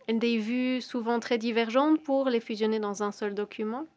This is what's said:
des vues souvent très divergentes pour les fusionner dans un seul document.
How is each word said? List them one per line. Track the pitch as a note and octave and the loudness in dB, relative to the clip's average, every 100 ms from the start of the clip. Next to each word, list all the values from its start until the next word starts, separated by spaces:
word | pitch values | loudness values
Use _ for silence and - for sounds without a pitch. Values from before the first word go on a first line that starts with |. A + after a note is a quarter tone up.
| - | -4
des | A3+ A#3 A3+ | 0 2 0
vues | G#3+ B3 B3+ B3+ | 0 0 0 -2
souvent | - B3 A3+ A#3+ | -4 -4 0 -2
très | A3 A#3+ | 0 0
divergentes | A#3 A3+ A3+ B3 D4+ D#4 | 2 0 2 4 4 4
pour | D#4 C4+ C4+ | 2 0 2
les | A#3 | 0
fusionner | A#3 G#3+ A3 A3 | -2 -2 0 0
dans | G#3 G3+ | -2 -2
un | G#3 | -4
seul | G3+ G#3 | -4 -4
document. | G3+ G#3 - G#3+ A#3+ D#4+ | -4 -6 -6 -6 -6 -8